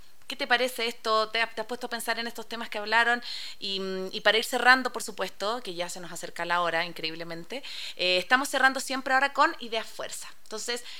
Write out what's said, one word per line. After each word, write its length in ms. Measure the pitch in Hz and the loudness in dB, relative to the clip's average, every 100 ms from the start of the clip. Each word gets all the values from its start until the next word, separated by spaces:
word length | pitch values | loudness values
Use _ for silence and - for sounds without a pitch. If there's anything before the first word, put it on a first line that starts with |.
| - - - | -14 -14 -10
¿qué 80 | 269 | -6
te 100 | 269 | 2
parece 420 | 240 254 247 233 | 4 2 0 -4
esto? 420 | - 226 220 214 | -4 0 2 2
¿Te 120 | 226 | 0
ha-, 60 | 226 | -2
te 120 | - | -4
has 60 | 220 | -6
puesto 200 | 240 240 | -6 -6
a 20 | |
pensar 300 | 233 233 226 | -6 -4 -2
en 80 | 233 | -4
estos 200 | - 220 | -8 -8
temas 220 | 233 233 | -8 -6
que 80 | 214 | -6
hablaron?". 460 | 208 226 233 240 - - - - | 4 6 6 4 0 -8 -8 -8
Y, 200 | 196 190 | -4 -2
mm, 300 | 190 190 185 | -2 -4 -4
y 100 | 214 | 2
para 160 | 214 214 | 4 4
ir 60 | |
cerrando, 480 | 240 247 240 262 247 | 2 2 6 6 6
por 80 | 226 | -4
supuesto, 600 | 220 190 190 - 196 247 | -6 -4 -6 -2 -4 -4
que 100 | 196 | -6
ya 160 | 170 175 | -6 -6
se 100 | 185 | -6
nos 120 | 175 | -10
acerca 340 | 175 170 - 170 | -8 -10 -6 0
la 160 | 175 | 2
hora, 240 | 170 165 175 | 4 2 0
increíblemente, 800 | 165 160 160 170 170 170 262 - - - - | -4 -6 -6 -8 -10 -8 -10 -8 -8 -8 0
eh, 220 | 180 180 | 4 4
estamos 320 | 180 254 277 | 6 4 4
cerrando 300 | 277 262 262 | 4 4 4
siempre 340 | - 262 262 262 | -4 -4 2 4
ahora 180 | 277 | 4
con 220 | 269 311 - | 4 4 4
Ideas 280 | 233 220 214 | -4 -4 -6
Fuerza. 400 | - - - - - | -8 -8 -8 -10 -12
Entonces, 400 | - 214 220 240 - - | -10 -8 -4 -6 -6 -12